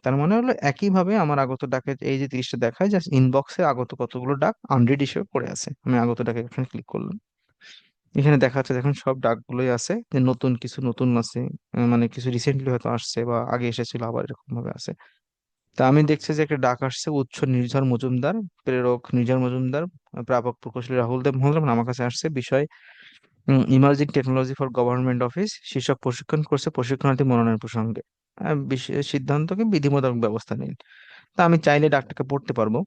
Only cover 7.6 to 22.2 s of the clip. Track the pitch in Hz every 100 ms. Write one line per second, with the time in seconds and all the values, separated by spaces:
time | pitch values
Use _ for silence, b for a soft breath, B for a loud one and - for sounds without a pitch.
7.6 | B B B _ _ - 143 143 123 131
8.6 | 131 127 135 139 - 131 117 117 - 120
9.6 | 127 120 - 214 233 135 127 123 131 120
10.6 | 123 - 131 113 127 120 113 120 127 151
11.6 | _ - 120 120 117 - 127 120 147 135
12.6 | 135 123 - 117 - - 117 117 120 123
13.6 | 120 113 117 120 117 120 - - - 117
14.6 | - - - - b b _ _ _ _
15.6 | _ - 131 143 151 151 - 151 151 147
16.6 | 127 123 135 - - 147 127 - 139 127
17.6 | 123 135 135 120 127 127 139 220 190 _
18.6 | - 127 123 123 - 127 120 131 127 127
19.6 | 131 139 175 _ _ 139 117 123 120 117
20.6 | - 127 123 127 117 127 139 135 139 156
21.6 | 151 117 117 127 123 -